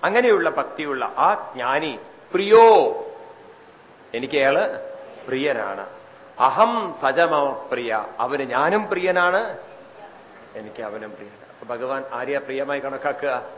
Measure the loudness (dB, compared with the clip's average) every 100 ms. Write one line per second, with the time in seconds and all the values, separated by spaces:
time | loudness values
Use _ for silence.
0 | 2 2 4 4 2 -2 -6 -6 -6 -4
1 | -4 2 2 2 -4 -6 -2 0 -2 -8
2 | -14 -20 -6 -2 6 8 10 8 6 0
3 | -8 -12 -18 -20 -20 -20 -20 -20 -20 -20
4 | -10 -8 -2 2 4 4 0 -4 -10 -14
5 | -18 -18 -6 -2 -2 -2 -4 -6 -10 -14
6 | -20 -20 -20 0 2 4 2 2 -6 -2
7 | 0 2 2 2 0 -4 -6 -6 -2 -4
8 | -4 -4 -4 -2 -2 2 2 2 0 -2
9 | 0 2 4 2 -2 -8 -14 -20 -20 -20
10 | -20 -20 -20 -20 -18 -16 -14 -12 -10 -10
11 | -12 -14 -18 -20 -20 -20 -10 -8 -4 -6
12 | -6 -8 -4 -4 -4 -6 -4 -4 -4 -4
13 | -4 -2 -2 -2 -6